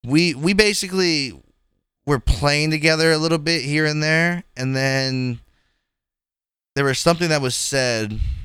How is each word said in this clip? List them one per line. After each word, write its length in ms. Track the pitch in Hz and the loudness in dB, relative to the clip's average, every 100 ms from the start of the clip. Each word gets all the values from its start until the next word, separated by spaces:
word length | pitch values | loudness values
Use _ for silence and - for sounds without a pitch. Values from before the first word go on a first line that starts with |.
we, 300 | 117 147 175 | 2 2 2
we 180 | 127 160 | 0 0
basically 880 | 202 214 208 190 190 180 156 135 69 _ _ _ _ _ _ - | 4 2 2 -2 0 2 0 -2 -8 _ _ _ _ _ _ 0
were 120 | 143 | 0
playing 540 | - - 143 147 156 | 2 0 2 2 0
together 400 | 156 156 160 165 | 0 2 4 4
a 60 | 156 | 2
little 200 | 160 165 | 2 0
bit 240 | 151 165 | 0 -2
here 240 | 131 147 156 | -2 0 0
and 160 | 151 | 0
there. 400 | 151 160 170 175 - - | 0 2 0 -2 -10 -8
And 180 | 131 | -4
then 640 | 131 135 135 131 131 127 117 - _ _ _ _ _ _ _ _ _ _ _ _ | -2 0 0 -2 -4 -4 -6 -12 _ _ _ _ _ _ _ _ _ _ _ _
there 120 | - 139 | -2 -2
was 120 | 131 | 2
something 300 | - 170 170 | 2 2 0
that 120 | 151 | 0
was 140 | 131 | -2
said 640 | 120 - 139 127 117 107 107 - - | -4 -4 -2 0 -2 -4 -4 -6 -6